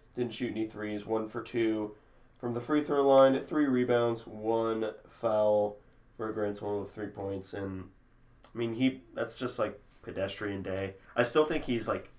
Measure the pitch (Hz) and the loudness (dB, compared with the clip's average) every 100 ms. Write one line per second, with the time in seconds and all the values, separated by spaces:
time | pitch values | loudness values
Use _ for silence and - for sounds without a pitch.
0 | _ 123 117 - 120 104 110 104 107 104 | _ -6 -4 -4 -4 -2 -4 -6 -6 -4
1 | 104 110 107 120 - 120 113 110 104 - | -2 -4 -2 -8 -4 0 2 0 -4 -8
2 | _ - - - 123 117 117 151 147 143 | _ -20 -20 -8 -4 -4 0 0 2 4
3 | 139 135 135 131 - 156 143 123 120 120 | 8 8 8 6 0 0 2 2 4 4
4 | 120 113 - 107 110 113 113 110 107 - | 2 0 -8 -6 0 2 2 0 -4 -6
5 | - - 113 107 107 104 104 - - - | -16 -4 0 4 4 4 2 -4 -20 -20
6 | - - 110 107 104 104 104 104 92 - | -18 -8 -6 -2 -2 -4 -4 -4 -6 -10
7 | 101 104 98 98 95 101 98 95 92 - | -10 -6 -6 -6 -8 -8 -6 -8 -12 -18
8 | _ _ - - - 113 117 113 131 - | _ _ -20 -20 -14 -6 -4 0 0 0
9 | - - 117 - 123 - 104 - - - | -10 -8 -6 -6 -6 -2 -4 -6 -20 -18
10 | 113 92 98 - 104 98 95 95 95 - | -10 -6 -4 -4 -6 -6 -4 -4 -6 -8
11 | - - 120 156 151 156 - 117 113 98 | -6 0 2 4 4 2 -2 -2 -2 -4
12 | - | -6